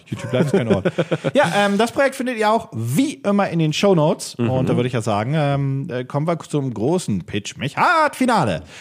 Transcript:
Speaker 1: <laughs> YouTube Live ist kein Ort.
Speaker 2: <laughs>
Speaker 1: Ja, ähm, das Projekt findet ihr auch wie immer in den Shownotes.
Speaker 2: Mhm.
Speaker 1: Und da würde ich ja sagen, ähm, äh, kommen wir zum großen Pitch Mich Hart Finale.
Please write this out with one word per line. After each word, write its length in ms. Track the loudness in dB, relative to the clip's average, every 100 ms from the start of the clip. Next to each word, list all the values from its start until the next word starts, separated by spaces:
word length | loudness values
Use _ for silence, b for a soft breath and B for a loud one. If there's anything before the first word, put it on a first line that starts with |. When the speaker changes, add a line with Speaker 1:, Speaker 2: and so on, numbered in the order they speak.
Speaker 1:
<laughs> 40 | -8
YouTube 240 | -10 -4
Live 140 | 0 2
ist 60 |
kein 160 | 0 2
Ort. 240 | 0 0 -2 -2
Speaker 2:
<laughs> 220 | -2 0
Speaker 1:
Ja, 160 | 2 2 2
ähm, 220 | 2 2
das 120 | 0
Projekt 240 | 2 0
findet 220 | 0 -4 0
ihr 140 | 2
auch 160 | 0 -2
wie 420 | -6 -2 0 0
immer 340 | 0 0 2 2
in 100 | 2
den 140 | 0
Shownotes. 640 | 2 4 4 4 0 -6 -2
Speaker 2:
Mhm. 120 | 0
Speaker 1:
Und 180 | 2 2
da 80 | 2
würde 100 | 0
ich 40 |
ja 80 | -2
sagen, 320 | 0 0 0
ähm, 520 | 0 0 0 -2 -4 -4
äh, 140 | -8
kommen 220 | -4 -4 -2
wir 100 | -2
zum 340 | -2 -2 -2
großen 500 | -2 0 0 -2 -4
Pitch 320 | -4 -8 -8 -8
Mich 200 | -6 0
Hart 360 | 2 4 2
Finale. 480 | 0 2 2 2 -2 B B